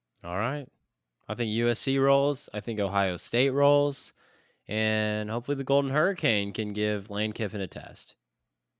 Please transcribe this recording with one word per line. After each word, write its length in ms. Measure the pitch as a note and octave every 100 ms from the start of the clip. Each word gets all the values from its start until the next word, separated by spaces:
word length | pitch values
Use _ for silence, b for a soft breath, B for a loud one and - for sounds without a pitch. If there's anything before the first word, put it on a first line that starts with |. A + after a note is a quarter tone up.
| _ _
All 140 | F2 F#2
right. 280 | A#2 D3 C3+ _ _ _ _ _ -
I 60 |
think 160 | A2 A2+
U 160 | A2 A#2
S 120 | A#2
C 180 | - C3+
rolls. 500 | C3+ C#3 C#3+ C#3 -
I 80 | G#2+
think 180 | A#2 G#2+
Ohio 380 | G2 G2 G2 F2
State 340 | - B2 C3+
rolls. 600 | C3+ C#3+ C#3+ C#3+ C#3 - _ b b b b b
And 600 | G#2+ A2 A2 G#2+ G#2+ G#2+
hopefully 280 | A2+ A#2+ C#3
the 80 |
Golden 260 | C3+ C#3 C#3
Hurricane 600 | C#3 F3 F#3 C#3+ G#2 G2+
can 200 | G2+ G#2
give 380 | G#2 G#2+ G#2 G2+
Lane 220 | G#2 G#2+
Kiffin 280 | G#2 G#2 G2+
a 60 | F#2+
test. 480 | - - - - - _ _ _ _ _